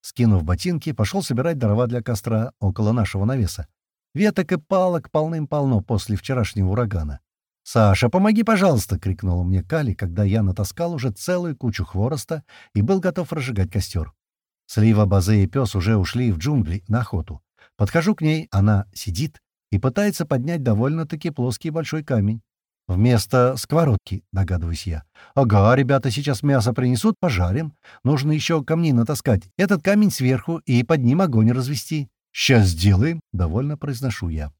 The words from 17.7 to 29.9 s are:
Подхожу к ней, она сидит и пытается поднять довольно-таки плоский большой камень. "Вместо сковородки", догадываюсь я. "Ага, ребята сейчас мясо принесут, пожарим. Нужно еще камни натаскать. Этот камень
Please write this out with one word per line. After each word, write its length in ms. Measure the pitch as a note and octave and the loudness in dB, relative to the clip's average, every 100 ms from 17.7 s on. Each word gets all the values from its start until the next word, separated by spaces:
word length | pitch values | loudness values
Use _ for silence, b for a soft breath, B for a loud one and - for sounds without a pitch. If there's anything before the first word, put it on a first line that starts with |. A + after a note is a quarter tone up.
| _ | _
Подхожу 400 | G#2 E3+ E3 G#3+ | 0 0 0 0
к 60 | |
ней, 260 | D#3 D#3 D#3 | 0 -2 -2
она 360 | G2 G2+ G#2 G2 | 0 2 2 -2
сидит 480 | - - F2 D#3 _ _ _ _ | -10 -8 -6 -6 _ _ _ _
и 60 | G2+ | -2
пытается 480 | B2+ B2 G#3 - D#3+ | -2 0 -2 -2 -4
поднять 380 | C3+ C3+ E3+ | -2 -2 -4
довольно-таки 680 | B2+ G#2 B2+ D#3+ D#3 D#3 E3+ | 0 0 0 -2 -6 -6 -8
плоский 400 | D3+ B2 B2 D#3+ | -4 -4 -4 -6
большой 340 | D#3 D3+ D#3 | -6 -6 -6
камень. 380 | D3+ B2 G2+ A2+ _ _ _ _ - | -2 0 0 -2 _ _ _ _ -6
"Вместо 680 | F#2 A#2 A#2+ - B2+ B2 C3 | 2 4 2 2 2 2 0
сковородки", 680 | - D#3 D#3 G#2 - D#2+ _ | -2 0 2 0 -4 -12 _
догадываюсь 560 | F#2+ F2+ F2 E2+ E2 - | -4 -2 -2 -4 -6 -6
я. 160 | D#2+ - B B - | -10 -12 B B 0
"Ага, 400 | A#2 G2+ G2+ B2+ | 2 4 6 4
ребята 340 | B2+ C#3 C#3 | 2 0 0
сейчас 320 | A#2 C#3+ B2+ | -4 -4 -2
мясо 320 | C#3+ C#3 A2+ | 0 2 0
принесут, 460 | A2+ B2+ B2 A3 - | 0 0 0 0 0
пожарим. 560 | F3+ G2+ F2 G#2+ D#3+ - B B | -2 0 0 0 -4 -10 B B
Нужно 280 | B2+ D3 C#3+ | 0 0 2
еще 320 | D#3 - E3 | -2 0 -2
камни 280 | C#3 D#3+ E3+ | 0 0 2
натаскать. 520 | B2 A#2 D3 - G2+ - - | 2 2 -2 0 0 -2 -2
Этот 260 | F#3+ G3 | 0 0
камень 260 | F#3+ | 2